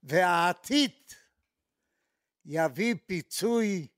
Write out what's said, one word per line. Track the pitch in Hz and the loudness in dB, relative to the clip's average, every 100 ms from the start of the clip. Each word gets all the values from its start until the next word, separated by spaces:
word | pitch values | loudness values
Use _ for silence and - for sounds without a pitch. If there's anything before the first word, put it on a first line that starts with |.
והעתיד | 143 160 180 175 175 175 - 285 269 - _ - _ _ _ _ _ _ _ _ _ _ _ _ | 0 2 4 4 2 -2 -2 0 0 -4 _ -20 _ _ _ _ _ _ _ _ _ _ _ _
יביא | 156 151 160 127 233 208 _ | -8 -2 -2 0 -2 -2 _
פיצוי | 185 - - 214 233 220 190 143 | -8 -6 -4 0 0 0 -2 -8